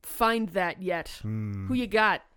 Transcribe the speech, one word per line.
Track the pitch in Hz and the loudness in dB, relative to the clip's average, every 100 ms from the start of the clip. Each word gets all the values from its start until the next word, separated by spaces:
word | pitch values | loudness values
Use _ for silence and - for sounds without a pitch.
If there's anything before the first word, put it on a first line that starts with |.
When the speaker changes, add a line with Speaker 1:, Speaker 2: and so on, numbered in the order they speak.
Speaker 1:
find | - - 226 226 220 | -12 0 2 2 0
that | 185 180 170 | 0 0 -2
yet. | 185 170 156 - | -2 -2 -2 -8
Speaker 2:
Hmm. | 107 110 107 98 95 | -4 -4 -4 -4 -2
Speaker 1:
Who | |
you | 254 240 | 0 2
got? | 214 214 175 - | 4 4 2 -4